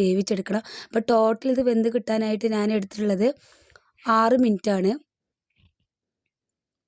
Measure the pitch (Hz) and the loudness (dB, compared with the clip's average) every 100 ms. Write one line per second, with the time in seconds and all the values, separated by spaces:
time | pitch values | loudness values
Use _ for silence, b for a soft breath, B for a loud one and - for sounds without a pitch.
0 | 190 190 196 196 - 208 B B B 226 | 2 0 0 -4 -4 -6 B B B -4
1 | 226 226 220 226 269 254 247 226 226 233 | 2 2 2 0 0 0 2 0 0 -2
2 | 214 220 220 214 226 214 208 214 196 202 | -2 -2 -2 -2 -2 -2 0 -2 -4 -4
3 | 208 190 233 - b b b b b _ | -2 0 0 -2 b b b b b _
4 | - 220 226 247 247 202 208 196 190 277 | 0 2 4 4 2 0 0 0 0 -2
5 | - _ _ _ _ _ _ _ _ _ | -8 _ _ _ _ _ _ _ _ _
6 | _ _ _ _ _ _ _ _ | _ _ _ _ _ _ _ _